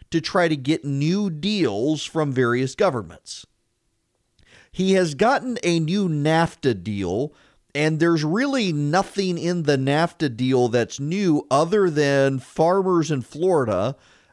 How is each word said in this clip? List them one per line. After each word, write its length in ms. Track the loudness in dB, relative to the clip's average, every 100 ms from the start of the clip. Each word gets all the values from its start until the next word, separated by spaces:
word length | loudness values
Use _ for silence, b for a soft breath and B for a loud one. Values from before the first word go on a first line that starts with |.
| B
to 100 | -4
try 280 | -2 0 0
to 80 | 0
get 280 | -2 -2
new 460 | -2 -2 -2 -2 -2
deals 720 | -4 -4 0 0 0 -2 -2
from 280 | -4 -4 -2
various 420 | 0 2 2 -2
governments. 720 | 0 0 -2 -8 -16 -18 -20 -20 _ _ _ _ _ _ _ _ _ b b b
He 220 | -2 2
has 200 | 2 2
gotten 460 | 0 2 2 -2 -4
a 160 | 0 0
new 300 | 0 0 0
nafta 720 | 0 2 2 0 -2 -2 -2
deal, 480 | -4 -4 -2 -2 -4 b b b _ -2
and 240 | 0 2
there's 240 | 2 2
really 500 | 0 -2 0 0 -2
nothing 640 | -2 0 0 -2 -4 -4 -2
in 240 | -2 -2
the 160 | 0 0
nafta 580 | 2 0 0 -2 -4 -2
deal 340 | 0 2 4
that's 300 | 2 0 -4
new 460 | -4 0 2 2 2
other 400 | 0 2 2 2
than 480 | 2 2 4 2 0
farmers 720 | -6 0 2 2 2 2 0
in 100 | -4
Florida 760 | -6 -4 0 2 2 0 -2 -6 b b b